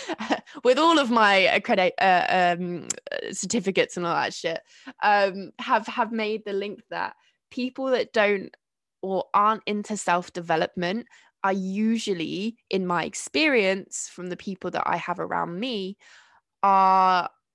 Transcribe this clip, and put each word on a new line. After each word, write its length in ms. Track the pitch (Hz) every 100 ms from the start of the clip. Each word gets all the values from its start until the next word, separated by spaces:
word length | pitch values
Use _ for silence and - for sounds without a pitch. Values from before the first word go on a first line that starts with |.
| - 339
<laughs> 440 | 220 - - -
with 140 | 240 254
all 200 | 320 330
of 120 | 254
my 260 | 233 214 196
accredit-, 580 | 185 - 202 208 185 -
uh, 560 | 190 180 - 185 175 175
um, 300 | 180 175 - - - 50 -
certificates 680 | 196 185 233 185 180 - -
and 80 |
all 100 | 175
that 200 | 151 113
shit, 260 | - 170 165 - - - -
um, 500 | 202 202 196 190 190 -
have, 260 | 233 233 220
have 260 | 247 220
made 320 | 226 214 214
the 80 | 208
link 280 | 196 202 196 _
that 240 | 170 - - _ _ _
people 360 | - 254 254 262
that 260 | 247 -
don't 420 | 226 208 202 - - _ _ _ _
or 220 | 190 185 -
aren't 300 | 202 208 220 -
into 300 | 208 208 208
self-development 1080 | - 175 175 - 170 160 180 - 175 214 - _ _ _
are 80 | 196
usually, 1040 | 196 190 196 220 226 214 175 156 160 214 233 _
in 160 | 190
my 200 | 180 175
experience 1080 | 160 - - 277 311 254 190 196 - - -
from 160 | - 180
the 80 | 175
people 360 | - 185 180
that 100 | 170 -
I 100 | 170
have 240 | 170 170
around 380 | 170 175 170 175
me, 380 | 254 220 190 202 _ - _ _ _ _
are 680 | 196 196 190 190 185 185 - - _